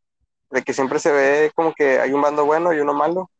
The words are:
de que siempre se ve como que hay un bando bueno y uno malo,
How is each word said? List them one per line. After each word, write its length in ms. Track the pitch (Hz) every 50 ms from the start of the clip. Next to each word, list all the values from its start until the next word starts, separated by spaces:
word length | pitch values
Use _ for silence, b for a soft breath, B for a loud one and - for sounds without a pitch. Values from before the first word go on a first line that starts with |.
| _ _ _ _ _ _ _ _ _ _
de 120 | 131 127 -
que 100 | - 123
siempre 260 | 143 135 131 147 151
se 120 | - 165
ve 400 | 147 139 135 139 143 147 151 151 -
como 180 | 165 165 160 -
que 260 | - 147 135 127 123
hay 120 | 120 131 139
un 80 | 143
bando 240 | 147 147 147 151 147
bueno 280 | 147 156 160 175 175 160
y 60 | 147
uno 140 | 151 147 143
malo, 360 | 147 147 165 175 185 185 - _